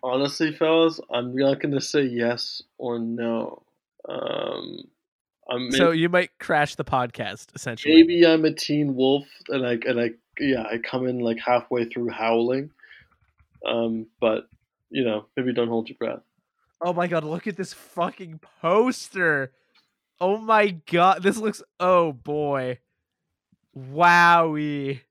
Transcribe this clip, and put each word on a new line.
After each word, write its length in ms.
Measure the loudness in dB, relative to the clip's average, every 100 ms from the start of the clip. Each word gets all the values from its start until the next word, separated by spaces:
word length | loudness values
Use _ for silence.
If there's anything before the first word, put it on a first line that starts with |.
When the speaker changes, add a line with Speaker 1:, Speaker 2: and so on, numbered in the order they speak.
Speaker 1:
honestly, 500 | -2 -2 -2 -2 -4
fellas, 460 | 0 2 4 4 0 -6
I'm 240 | -6 -4 0
not 240 | 2 2
gonna 200 | -2 -4
say 220 | -2 0
yes 600 | 0 0 -2 -2 -6 -12 -18 _
or 200 | -6 -6
no. 640 | -6 -4 -4 -4 -6 -12 _ _ _ _ -12
Um, 720 | -8 -6 -6 -6 -8 -10 -14 -20 _ _ _ _ _ -10
I'm 220 | -8 -2
Speaker 2:
So 200 | 2 4
Speaker 1:
may- 60 | 4
Speaker 2:
you 100 | 2
might 220 | 2 0 _
crash 360 | -2 0 0
the 100 | -4
podcast, 680 | -4 -2 -2 -6 -10 -10 -16
essentially. 400 | -12 -10 -6 6
Speaker 1:
maybe 320 | 8 8 8 6
I'm 180 | 6
a 80 | 2
teen 420 | -2 -4 -2 -2 0
wolf, 300 | 2 2 -2 -20 -6
and 180 | -4 -2
I, 60 | -2 -2
and 120 | -2
I, 100 | -2 -6 _ -6
yeah, 220 | -2 -2
I 160 | -2 -6
come 280 | -6 -4 -4
in, 120 | -2
like, 180 | -2 -2
halfway 460 | 0 0 0 -4
through 260 | -4 -4 -6
howling. 600 | -4 0 0 0 -2 -6 _ -20 -20 _ _ _ _ _ _ -4
Um, 400 | -2 -2 -4 -8 _
but, 280 | -2 -2 -6 _ _ _ _
you 140 | -4
know, 220 | -2 -2 -6 -6
maybe 160 | -4
don't 160 | -2 -2
hold 200 | -2 -6
your 100 | -8
breath. 220 | -8 -8 _ _ _ _ _ _
Speaker 2:
Oh 80 | -4
my 140 | -2 -2
God, 160 | -2
look 220 | -4 -6 -8
at 100 | -8
this 160 | -10
fucking 680 | -12 -14 -4 -4 -6 -18 -18 _ _
poster. 920 | 2 4 2 0 -10 -2 0 0 -2 _ _ _ _ _ _ _
Oh 160 | -2 -2
my 320 | 2 4 4 -2 -2
God, 320 | 4 4 4
this 140 | 0 0
looks, 240 | -4 -6 -16 _
oh 320 | 2 4 2
boy. 680 | -4 -6 -4 -2 -2 -4 -8 _ _ _ _ _ _ _ _ _ -20
Wowie. 1200 | -12 2 6 8 8 6 4 0 -4 -4 -4 -8 _